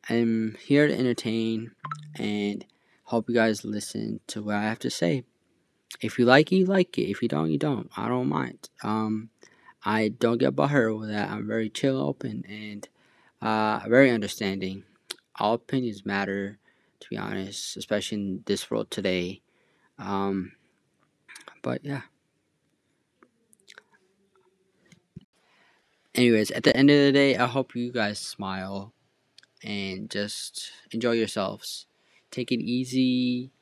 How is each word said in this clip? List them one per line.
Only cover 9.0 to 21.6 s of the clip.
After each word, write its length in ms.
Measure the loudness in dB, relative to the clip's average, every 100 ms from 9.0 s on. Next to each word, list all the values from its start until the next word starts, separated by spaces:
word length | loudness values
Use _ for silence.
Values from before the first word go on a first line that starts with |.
| -2 -4 -8 _ -20 _ -20 _
I 240 | -2 0 0
don't 300 | 0 0 2
get 160 | 0
butthurt 380 | 2 2 4 2
over 140 | -2 -4
that. 240 | -4 -4
I'm 160 | -6 -4
very 240 | -4 -4
chill, 300 | -2 0 0
open, 440 | -2 -4 -8 -8 -10
and, 400 | -12 -12 -12 -16 _ _ _ _ _
uh, 400 | -2 0 2 0 4
very 220 | 6 6
understanding. 760 | 4 -2 -4 -4 -4 -6 -8 -14 _ _ -18 _ -2
All 160 | 0
opinions 500 | 0 -2 -4 -2 -6
matter, 540 | -4 -2 -2 -2 -6 -10 _ _ _ _
to 80 | -10
be 80 | -8
honest, 600 | -4 -6 -6 -8 -10 -10
especially 420 | -4 -2 -2 -6
in 240 | -6 -6 -4
this 240 | -4 -2
world 200 | -4 -4
today. 520 | -4 -2 0 -2 -8 _ _ _ _ _ -14
Um, 540 | -6 -4 -2 -4 -6 _ _ _ _ _ _ _ _ -20 -20 -10